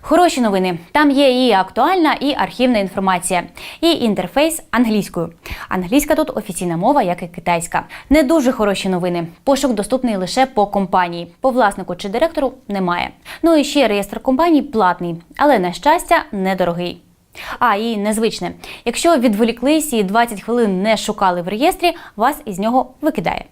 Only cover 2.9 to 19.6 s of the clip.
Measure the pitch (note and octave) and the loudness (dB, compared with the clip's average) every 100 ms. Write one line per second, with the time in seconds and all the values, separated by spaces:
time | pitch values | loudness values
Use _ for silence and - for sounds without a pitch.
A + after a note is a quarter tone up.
2.9 | G3 F#3+ F3+ - F3+ E3+ - - - E4 | -2 0 0 0 -4 -4 -16 -20 -2 0
3.9 | E4 A3+ F#3+ F3+ - D#4 D#4+ - A3+ A#3+ | 2 0 -2 -2 0 0 -2 -4 0 2
4.9 | G#3+ - - E3 - - - - - F3 | 0 -2 -6 -6 -8 -14 -12 -6 -6 0
5.9 | B3+ D4+ D#4 D#4 - G#3 F3 F3+ E3 G#3 | 0 2 0 0 -4 -8 -6 -4 0 0
6.9 | C#4+ G3 F3 E3+ - - E3+ E3+ E3+ E3+ | 0 0 -4 -8 -8 -2 -2 -2 -6 -6
7.9 | - - D4 C4+ E4 B3 B3 G#3 F#3+ G3 | -18 0 2 4 2 2 0 0 0 -2
8.9 | F3+ F3+ F3 E3 - - C4+ C#4 G#3+ G3+ | -2 -2 -4 -6 -6 0 0 0 -2 -2
9.9 | C4 B3+ G3+ F3+ - C4 A#3+ G3+ G#3 F#3+ | -2 -2 -2 -4 0 0 0 0 0 0
10.9 | F#3+ F3 E3+ E3+ _ C4+ B3 G#3+ G3+ F3+ | 0 0 -4 -12 _ -2 2 0 0 -10
11.9 | F3 G3+ A3 E4 D#4+ C4+ - - G3+ F#3 | -8 -6 -2 -2 -2 -4 -6 -8 -4 -2
12.9 | F3 B1+ - - - E4+ D#4+ C4+ D4 A#3+ | -2 -6 -10 -20 -2 2 4 4 2 2
13.9 | G3+ G3 A3 - C4 E4+ D4+ - A3 F#3 | 2 -4 -6 -2 2 4 2 2 0 2
14.9 | F3 F3 E3+ - - D4 B3 F3+ F3 C#4+ | 2 -6 -8 -12 0 4 4 2 0 2
15.9 | E4 - E4 - G3+ F#3+ F#3+ F3 E3+ F3 | 2 2 0 0 -4 -2 0 0 -2 -6
16.9 | F3 _ _ _ - - - A#3+ G3+ A#3 | -8 _ _ _ -18 -14 0 0 2 -2
17.9 | G#3+ G#3 A3 A3 - E3+ E3+ - - - | -2 -2 0 -2 -2 -8 -10 -18 -8 -6
18.9 | A#3 E4 D#4+ A#3+ G3+ A#3 A#3 | 0 2 4 2 2 0 0